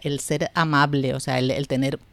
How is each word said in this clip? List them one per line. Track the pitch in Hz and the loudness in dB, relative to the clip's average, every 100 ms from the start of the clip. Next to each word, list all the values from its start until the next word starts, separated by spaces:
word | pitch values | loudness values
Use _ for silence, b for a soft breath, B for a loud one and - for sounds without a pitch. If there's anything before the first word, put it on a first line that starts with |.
el | 147 143 | -4 -4
ser | - 147 165 - | -2 -2 -2 0
amable, | 160 143 143 143 131 | 2 4 4 2 0
o | 135 | -2
sea, | - 127 | -2 0
el, | 127 | 0
el | 139 139 | -2 -2
tener | 131 135 151 - | 0 0 -4 -10